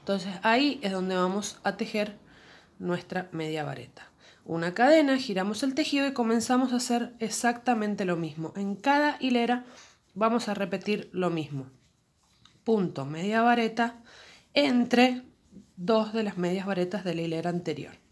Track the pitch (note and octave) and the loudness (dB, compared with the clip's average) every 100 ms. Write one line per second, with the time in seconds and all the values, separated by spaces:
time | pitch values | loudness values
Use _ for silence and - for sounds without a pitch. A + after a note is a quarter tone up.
0 | - G3 F#3 F3+ A3+ A#3 C#4+ - G3 F#3+ | -2 -4 -4 -2 2 4 2 0 -4 -2
1 | F#3 F#3 F#3 G3+ G3+ - - G3 G#3+ G#3+ | -2 0 2 0 -4 -4 -4 -4 -4 -2
2 | G#3 - - - - - _ _ F3+ F3 | -4 -6 -20 -20 -20 -20 _ _ -4 -4
3 | - F3+ F3+ D#3+ D#3 D#3 D3 C3+ A#2+ - | -4 -8 -6 -8 -6 -4 -6 -8 -14 -20
4 | - _ - - - E3 E3+ F3 B3 D#4+ | -20 _ -20 -20 -8 -4 -2 4 6 8
5 | C#4+ C4+ C4 F#3 F#3+ G#3+ C4+ C4+ D4+ C#4+ | 6 2 0 -2 -2 -2 -2 0 0 0
6 | C#4 C4+ A#3 A#3 A3+ B3+ B3+ A#3+ - A#3+ | 0 0 2 2 2 2 2 0 0 -2
7 | A#3+ - A3 - A#3+ A#3+ - A#3 G#3 G#3 | -2 -6 -6 0 0 0 0 0 0 -2
8 | F#3+ E3+ D#3+ D3 D#3+ - G3+ G3+ C#4 C#4+ | 0 0 -2 -6 -8 -6 -6 -4 2 2
9 | D4 C#4+ C4 A#3+ A#3 B3 B3 - - _ | 2 0 0 2 2 -2 -4 -20 -20 _
10 | _ - A3 A#3 A3 G3 G3 G3 G3 G#3 | _ -2 0 0 -2 -4 -4 -4 -2 -4
11 | - - F3+ E3 D3 C#3+ B2+ - _ _ | -4 -2 0 0 -4 -8 -10 -16 _ _
12 | _ _ _ _ - _ - A3 F3+ - | _ _ _ _ -20 _ 0 2 2 -2
13 | C3+ D#3 F#3+ A3+ A#3 A#3+ A3+ A3 A#3 - | -8 -6 -2 2 4 4 2 0 -2 -2
14 | - - - - _ - C#4+ B3 A#3+ - | -20 -20 -20 -20 _ 2 4 4 4 6
15 | B3+ B3 - _ _ - - - F3 A3 | 4 4 -8 _ _ -20 -20 -10 2 2
16 | A3 A3 G#3 F#3 F3 F#3 F#3+ F#3+ F3+ G3+ | 2 -2 -4 -2 -2 -2 -2 -2 -2 -2
17 | F3+ E3 E3 D#3+ E3 F3 E3+ D3 - - | -4 -4 -4 -4 -2 -4 -4 -8 -10 -16
18 | _ | _